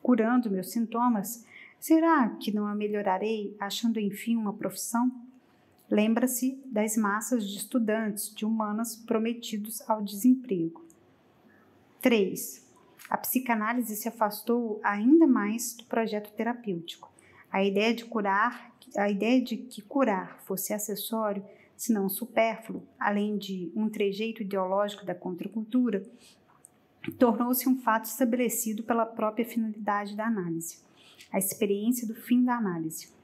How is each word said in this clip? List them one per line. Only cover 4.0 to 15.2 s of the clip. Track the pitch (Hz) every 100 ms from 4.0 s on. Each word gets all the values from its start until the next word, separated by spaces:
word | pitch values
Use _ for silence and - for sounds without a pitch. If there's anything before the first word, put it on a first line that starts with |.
enfim, | 208 196 - 233
uma | 208
profissão? | 202 190 - - 233 254 - - - _ _ _ _ _
Lembra-se | 208 214 226 254 247 262 262 -
das | 208 220 226
massas | 208 208 226 247 202
de | 202
estudantes | - 254 220 220 220 202 - -
de | 214
humanas | 220 208 214 233 -
prometidos | - 226 226 233 - 214 214 - -
ao | 220
desemprego. | 202 202 254 254 - 185 165 - - - _ _ _ _ _ _ _ _ _ _
Três, | 254 226 196 180 - - - _ _ - -
a | -
psicanálise | - 254 254 226 214 247 220 214
se | 226
afastou | 226 208 208 - 240 233 208
ainda | 208 202 233 320